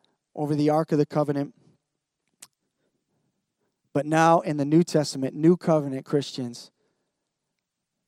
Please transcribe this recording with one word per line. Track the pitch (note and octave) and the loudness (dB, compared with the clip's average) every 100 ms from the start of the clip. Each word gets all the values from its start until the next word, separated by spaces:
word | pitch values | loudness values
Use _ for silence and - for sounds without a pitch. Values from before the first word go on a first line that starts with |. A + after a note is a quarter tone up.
| _ _ _ - | _ _ _ -8
over | D3 D3+ | -4 0
the | D3 | 0
Ark | D3+ D#3+ | 0 0
of | D3+ | -2
the | D3 | -2
Covenant. | D#3 D3 C#3 C#3 - _ _ _ _ _ _ _ _ - _ _ _ _ _ _ _ _ _ _ _ _ _ _ | -2 -2 -4 -6 -12 _ _ _ _ _ _ _ _ -20 _ _ _ _ _ _ _ _ _ _ _ _ _ _
But | D3 D3 | -6 0
now | D#3 E3 E3+ | 2 4 4
in | F3 D3+ | 2 -4
the | C#3 | 2
New | D#3+ | 2
Testament, | F3 D#3 C#3+ C#3 C3 C#3 | 4 0 -2 -4 -8 0
New | D#3+ F3+ | 2 4
Covenant | - D#3 C#3 C3 | 2 0 0 -8
Christians, | - D3 C3+ - B2 A#2 - _ _ _ _ _ _ _ _ _ _ _ _ _ | -4 -4 -4 -8 -10 -12 -20 _ _ _ _ _ _ _ _ _ _ _ _ _